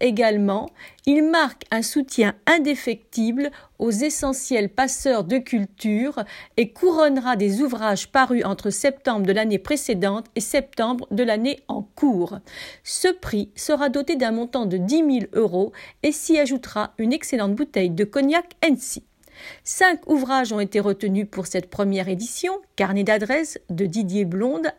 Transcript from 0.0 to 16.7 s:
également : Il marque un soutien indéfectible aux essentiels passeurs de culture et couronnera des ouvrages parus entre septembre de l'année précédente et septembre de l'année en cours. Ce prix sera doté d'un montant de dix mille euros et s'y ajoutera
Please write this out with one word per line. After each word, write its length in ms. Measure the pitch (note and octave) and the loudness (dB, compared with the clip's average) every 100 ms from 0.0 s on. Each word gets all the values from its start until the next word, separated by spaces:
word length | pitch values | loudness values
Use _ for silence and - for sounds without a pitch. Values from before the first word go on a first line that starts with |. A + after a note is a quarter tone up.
également : 680 | B3 G#3+ A3+ G#3 G3+ G3 C4+ - - _ - | 0 2 2 4 2 0 -6 -14 -20 _ 2
Il 160 | C#4+ | 4
marque 400 | D#4 E4 C#4+ - - | 4 4 0 -2 -4
un 120 | A3+ | -4
soutien 520 | A3+ D4 C4+ - G#3 - - | -2 -2 -2 2 2 2 2
indéfectible 1040 | E4 C#4+ C#4 - A3+ _ - A3 B3 C#4+ - - - | 2 2 -2 -4 -6 _ -2 0 0 -4 -6 -18 -4
aux 140 | A#3 | 0
essentiels 760 | G#3 D4 D4+ C#4 C4 - A#3+ G3+ | 0 0 0 -2 -2 0 0 0
passeurs 540 | - C4 - C4+ A#3 | 0 -2 0 0 0
de 160 | E3+ C4 | 0 -2
culture 840 | B3+ A#3 G3 - A3 G#3 C4+ C#4 G3+ - - - | 0 -2 -2 -4 -2 0 -2 -4 -10 -12 -6 -2
et 160 | A#3+ | -2
couronnera 640 | - F4+ D#4+ D4+ C4+ B3 A3+ | 2 2 4 4 4 0 0
des 260 | G3+ G3+ | 2 2
ouvrages 480 | C#4+ A#3 G#3+ G3 - | 0 0 -2 -2 0
parus 340 | C4+ C4 A#3+ | 2 4 2
entre 260 | F#3+ G3 G#3 | 0 -2 -4
septembre 540 | - C#4 C4+ - A3 | 0 -2 0 -2 0
de 80 | F#3+ | 2
l'année 280 | G3+ A3 G3 | 2 2 0
précédente 640 | - D4 - G3 G3 G#3 - | -2 -4 -2 0 0 -2 -6
et 60 | - | -8
septembre 680 | - C#4+ C4+ - A3+ B3 - | -2 -2 -2 -2 -2 -2 -4
de 100 | G3+ | 0
l'année 380 | A#3+ G#3+ B3 C#4+ - | 0 2 0 -4 -8
en 140 | - | -10
cours. 580 | G3+ - D4 F#3+ F3 G3 - - - - | -8 0 2 2 -2 -6 -16 -18 -18 -16
Ce 260 | - - F#4 | -10 -2 0
prix 420 | F#4 - G#3 G3+ | 0 -4 -4 -4
sera 340 | - - D4 C#4+ | -8 -2 0 0
doté 280 | C#4 C#4 D4+ | -2 -2 -2
d'un 160 | A#3+ | 0
montant 340 | A3+ A#3+ C4 G#3 | -2 -4 -4 -2
de 100 | F#3 | -2
dix 280 | F3+ D#4 | 0 2
mille 240 | D4+ B3+ G3+ | 2 0 0
euros 380 | - G#3+ F3+ G#3+ - - - | 0 0 2 -2 -4 -20 -4
et 80 | D4 | -2
s'y 260 | D4 - D#4 | -2 2 2
ajoutera 540 | C#4 C4 - | 2 -2 -4